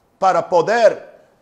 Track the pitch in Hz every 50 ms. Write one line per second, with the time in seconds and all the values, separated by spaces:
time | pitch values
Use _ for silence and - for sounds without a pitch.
0 | _ _ _ - 190 185 175 170 160 - 185 170 165 - 226 240 226 190 - -
1 | - - - - _ _ _ _